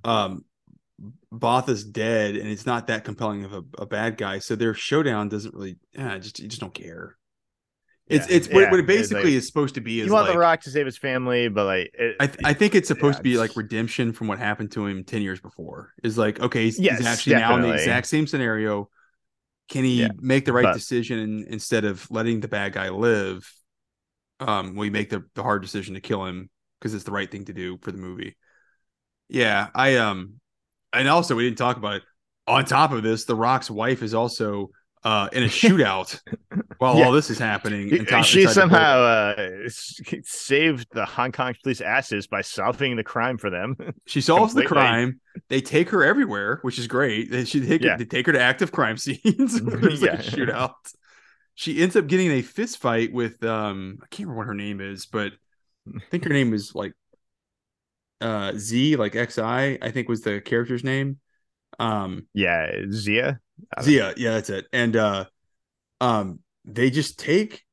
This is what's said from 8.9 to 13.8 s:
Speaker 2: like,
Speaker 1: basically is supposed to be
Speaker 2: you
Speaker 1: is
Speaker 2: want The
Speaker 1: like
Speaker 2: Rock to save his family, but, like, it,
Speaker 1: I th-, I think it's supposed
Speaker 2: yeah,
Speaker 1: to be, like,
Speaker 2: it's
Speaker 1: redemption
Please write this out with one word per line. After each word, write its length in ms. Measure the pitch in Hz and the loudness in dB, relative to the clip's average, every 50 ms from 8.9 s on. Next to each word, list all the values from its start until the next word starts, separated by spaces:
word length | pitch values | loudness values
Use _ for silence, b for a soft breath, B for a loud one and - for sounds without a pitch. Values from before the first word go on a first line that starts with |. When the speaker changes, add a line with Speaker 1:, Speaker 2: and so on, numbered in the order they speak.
| 196 220 220 208 | 2 2 2 0
Speaker 2:
like, 140 | 220 202 196 | 0 0 2
Speaker 1:
basically 100 | 170 139 | 4 2
is 140 | 127 120 - | 2 0 -2
supposed 260 | - 156 143 135 135 | -2 -2 -2 -2 -2
to 60 | 135 | -8
be 140 | 113 113 113 | -8 -6 -4
Speaker 2:
you 100 | 117 110 | -2 0
Speaker 1:
is 80 | 190 208 | 2 4
Speaker 2:
want 160 | 214 208 190 | 4 4 4
The 60 | 180 | 4
Speaker 1:
like 40 | 170 | 4
Speaker 2:
Rock 220 | 170 170 165 160 | 4 4 4 2
to 100 | - 143 | 0 -4
save 160 | 131 151 143 | -2 -2 -2
his 100 | 131 123 | -2 -4
family, 520 | - - 135 131 127 127 123 123 123 120 117 | -6 -4 -4 -2 -2 -2 0 0 0 0 0
but, 160 | 101 104 101 | 0 0 0
like, 260 | 98 95 92 90 - _ | 2 0 0 -2 -4 _
it, 220 | - 120 117 104 - | -4 -4 -2 0 0
Speaker 1:
I 80 | 139 139 | 0 0
th-, 100 | - - - | 0 -2 0
I 80 | 147 147 | 0 2
think 240 | - 208 208 208 | 4 4 4 4
it's 100 | 196 - | 4 4
supposed 300 | - 156 - 147 143 139 | 2 0 2 2 2 2
Speaker 2:
yeah, 20 | - | 2
Speaker 1:
to 40 | 98 | 0
be, 120 | 131 123 | 0 2
like, 140 | 117 113 110 | 2 0 0
Speaker 2:
it's 60 | - | -2
Speaker 1:
redemption 560 | 117 107 104 113 110 | -6 -8 -4 -4 -4